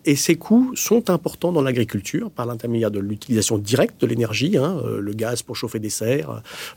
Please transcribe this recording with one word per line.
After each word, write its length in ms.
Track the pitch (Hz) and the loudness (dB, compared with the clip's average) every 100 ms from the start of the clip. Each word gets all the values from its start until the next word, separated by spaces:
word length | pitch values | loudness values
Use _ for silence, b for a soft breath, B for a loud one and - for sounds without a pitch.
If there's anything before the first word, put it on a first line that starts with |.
et 140 | - 143 | 0 2
ces 180 | - 165 | 2 2
coûts 400 | - 226 254 - | 4 4 4 0
sont 340 | - 233 226 | 2 2 4
importants 440 | 175 - - 170 | 0 0 -2 0
dans 80 | 170 | 2
l'agriculture 680 | 135 123 113 104 92 147 226 | 2 2 0 -2 -4 -4 -4
par 140 | - 117 | -6 -6
l'intermédiaire 440 | 117 117 117 110 | -4 -2 0 0
de 80 | 104 | -2
l'utilisation 580 | 101 104 - 113 - 107 | -4 -6 0 2 2 0
directe 440 | 101 127 160 - | 2 2 2 2
de 60 | 117 | 0
l'énergie, 500 | 120 113 107 143 190 | 2 0 0 2 2
hein, 240 | 143 175 | 2 0
euh, 160 | - 107 | -4 -4
le 140 | 101 | -4
gaz 280 | 107 110 120 | -4 -4 -4
pour 140 | - 120 | -8 -8
chauffer 240 | 113 113 | -6 -6
des 120 | 107 | -6
serres, 500 | - 110 139 151 113 - B B | -2 0 0 -2 -10 -12 B B